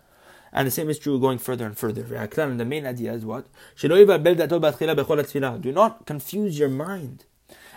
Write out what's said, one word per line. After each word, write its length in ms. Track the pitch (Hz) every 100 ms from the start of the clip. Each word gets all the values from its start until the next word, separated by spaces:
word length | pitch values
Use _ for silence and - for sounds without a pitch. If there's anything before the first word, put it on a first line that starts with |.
| _ _ - - -
And 140 | - 135
the 40 |
same 200 | - 156
is 80 | 147
true 200 | 147 131
going 200 | 131 123
further 260 | - 123
and 140 | 110 101
further. 260 | - 120 113
והכלל, 420 | 104 107 - 147
and 100 | 120
the 40 |
main 200 | 117 151 139
idea 260 | 123 110
is 100 | 117
what? 240 | 110 117 - - - -
שלא 220 | 147 180
יבלבל 360 | 202 170 160
דעתו 260 | 170 151 170
בתחילה 340 | 156 - 160
בכל 260 | 143 139 151
התפילה. 360 | 139 143 135 107
Do 100 | 117
not 340 | 147 - - -
confuse 520 | 147 - 202 208 147
your 100 | 143
mind 560 | 131 165 196 131 131 _ _ _ - -